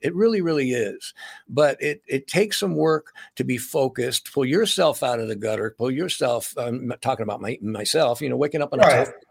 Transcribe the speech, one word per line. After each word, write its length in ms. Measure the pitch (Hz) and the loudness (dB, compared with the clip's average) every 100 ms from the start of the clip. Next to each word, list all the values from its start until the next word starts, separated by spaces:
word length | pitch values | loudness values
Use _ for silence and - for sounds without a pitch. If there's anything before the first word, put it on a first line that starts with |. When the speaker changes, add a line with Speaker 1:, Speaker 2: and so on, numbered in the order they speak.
Speaker 1:
It 120 | 143 | -4
really, 280 | 175 226 214 | 2 2 2
really 300 | 170 151 127 | 2 2 2
is. 420 | 123 101 - - - - - - | 0 -2 -4 -14 -16 -18 -18 -4
But 320 | 123 147 135 | 2 2 2
it, 200 | 147 147 - | -4 -4 -4
it 200 | 135 - | -4 0
takes 340 | 170 214 - | 0 2 0
some 160 | 196 156 | -2 2
work 380 | 160 156 - - - - | 2 2 -2 -20 -18 -6
to 60 | |
be 140 | 131 123 | -2 -2
focused, 760 | - 156 131 127 123 - - | -2 0 0 0 -2 -2 -2
pull 100 | 143 | -2
yourself 580 | 127 170 226 - 165 131 | 2 2 2 4 2 2
out 180 | 131 120 | -2 -2
of 80 | 110 | -4
the 80 | 107 | -4
gutter, 380 | 110 107 107 - | -2 -2 -4 -2
pull 120 | 123 | -2
yourself, 600 | 131 175 - 131 120 - - | -2 -4 -2 0 0 -4 -6
I'm 300 | 120 123 123 | -4 -4 -6
not 120 | - | -4
talking 240 | 135 123 | -2 -2
about 160 | 107 104 | -4 -4
my, 180 | 104 - | -6 -6
myself, 580 | 104 107 104 160 139 120 | -6 -4 -2 2 2 0
you 80 | 143 | -4
know, 80 | 123 | -2
waking 240 | 147 156 | -2 -2
up 140 | 143 | -4
on 60 | 135 | 4
a 20 | |
Speaker 2:
Right. 240 | 185 123 - | 6 6 2
Speaker 1:
tough 20 | |
day 40 | - _ | -6 _